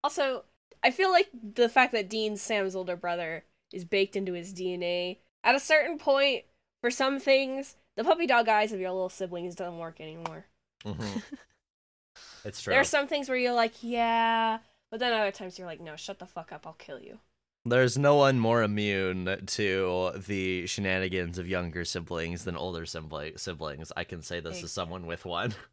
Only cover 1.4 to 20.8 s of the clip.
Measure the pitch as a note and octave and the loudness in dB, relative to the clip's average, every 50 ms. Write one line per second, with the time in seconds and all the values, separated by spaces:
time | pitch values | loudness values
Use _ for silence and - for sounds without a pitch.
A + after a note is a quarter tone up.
1.4 | A3+ G#3 G#3 - A#3+ A3+ - C#4 B3+ B3 A#3+ A3 G3+ F#3 A3 A3 A3 G#3+ G#3 G3+ | -14 -8 2 4 4 6 8 6 6 6 4 -2 -2 -2 -2 -2 -2 -2 -2 -4
2.4 | - - A3+ G#3 F#3+ F#3+ F#3 F#3+ F#3 F3+ F3+ F3 - F3 F3 F3 F3 D#3+ E3 F#3 | -4 -2 0 0 0 0 -2 -4 -4 -6 -6 -4 -2 -2 -2 -2 -4 -6 -6 -8
3.4 | _ _ _ _ _ _ - F#3+ F3 E3+ - G3 G3 G3 - G3+ G3 F#3 F3+ F3 | _ _ _ _ _ _ -12 -12 -6 0 2 2 2 2 0 -4 -2 -2 -4 -6
4.4 | E3+ F#3+ F#3+ F3 F#3 F3+ F3+ F3+ F3 F3 F3 F3+ F3 F3+ F#3 _ _ _ _ _ | -8 -10 -10 -6 -4 -4 -4 -2 -2 -2 0 0 -2 -4 -6 _ _ _ _ _
5.4 | - A3+ B3+ C#4 - - D#4 D#4 C#4+ D#4+ E4+ D4+ - D4+ C4+ C4+ C#4 C#4+ C4 - | 2 2 2 2 4 4 4 4 4 2 -2 -2 2 2 4 4 4 2 2 0
6.4 | - _ _ _ _ _ _ _ - A#3+ B3 - C4+ C4+ C#4 C4+ C4+ C#4 C4+ C4+ | -6 _ _ _ _ _ _ _ -2 -2 0 2 0 0 0 0 4 4 4 4
7.4 | C4+ C4 C4 C4+ C#4 - - _ _ _ _ - A#3 D4 D#4+ E4+ E4+ C4 B3+ A#3+ | 4 0 -4 -6 -6 -10 -14 _ _ _ _ -2 2 2 4 2 4 4 4 4
8.4 | A#3 A3+ G#3+ G#3+ G#3+ A3 A3 F#3+ F#3 F#3 F3+ F#3+ F#3 F#3 - - F#3+ F3 F3 F3 | 6 6 4 4 4 2 -2 -4 -4 -4 -2 -2 -4 -4 -4 -8 -8 -6 -6 -8
9.4 | F3 F3+ F3 E3+ F#3 F3 E3+ E3 E3 E3 E3 - D#3+ D#3 D#3 E3 E3 D#3+ D#3+ D#3+ | -8 -8 -8 -8 -8 -8 -8 -10 -10 -12 -12 -14 -16 -14 -14 -12 -12 -12 -12 -14
10.4 | - _ _ _ _ _ _ _ - - - - A2+ G#2 G2 A3 - - C#4+ - | -18 _ _ _ _ _ _ _ -12 -10 -10 -8 -8 -8 -8 -8 -10 -12 -18 -20
11.4 | - _ _ _ _ _ _ _ _ _ _ _ _ _ _ - - - - - | -20 _ _ _ _ _ _ _ _ _ _ _ _ _ _ -20 -20 -20 -20 -14
12.4 | - G#2 - - - G2+ - C4 - - - C#4+ C#4+ C4+ E4 C#4+ C#4 C4+ B3+ B3+ | -12 -12 -10 -8 -2 2 4 4 4 4 2 0 0 0 -2 -4 -2 -2 -2 0
13.4 | B3 B3 A#3+ A#3+ A3+ A3+ - - - A#3 A#3+ A#3 A#3 A3+ A3+ A3+ A3+ A3+ A3+ A3+ | 0 2 2 2 2 0 -2 -8 -8 -4 -2 0 2 2 2 2 2 2 2 2
14.4 | A3+ A3+ A3 A3+ - _ _ _ _ _ - A3+ B3 B3 A#3 A3 G#3+ G3 G3+ - | 2 0 -2 -4 -8 _ _ _ _ _ -6 -2 0 0 2 2 0 0 -2 -6
15.4 | G3+ F3+ F3+ - F#3 F3 D#3+ D3+ E3+ E3 D3+ - - - G3 _ F3+ G3 _ F3 | -12 -12 -12 -12 -12 -12 -12 -12 -12 -14 -14 -12 -12 -12 -12 _ -14 -14 _ -14
16.4 | E3 - - D3+ - E3 D#3+ _ - - C#3+ C3 - - - A3 _ _ _ _ | -12 -12 -16 -16 -16 -18 -18 _ -16 -14 -14 -14 -14 -16 -20 -20 _ _ _ _
17.4 | _ _ _ _ _ A#2+ A#2+ B2+ B2+ B2 A#2+ C3+ C#3+ C#3+ D3 D3 C#3 C3+ C3 B2 | _ _ _ _ _ 2 6 6 6 6 4 4 6 8 8 8 8 6 6 4
18.4 | A2+ A2+ A#2 A#2 A2+ G#2 G#2 G#2 G#2 G#2 G2+ F#2+ F#2+ F#2 F#2 F#2 F2+ F#2 G2 F#2+ | 4 4 4 4 4 2 2 0 0 2 2 2 0 0 -2 -2 -2 -2 -4 -4
19.4 | F#2+ G2 - - G#2+ G2 F#2 F#2+ F#2+ F#2 F2+ F#2 F#2 F2+ - G2 F#2+ G2+ G#2 F#2+ | -4 -6 -2 0 0 2 2 2 2 2 2 0 0 -2 -2 -6 -6 -4 -4 -2
20.4 | F#2 F#2 F#2 F2+ F2 F2+ - - | -2 -2 -2 -2 -4 -6 -4 -2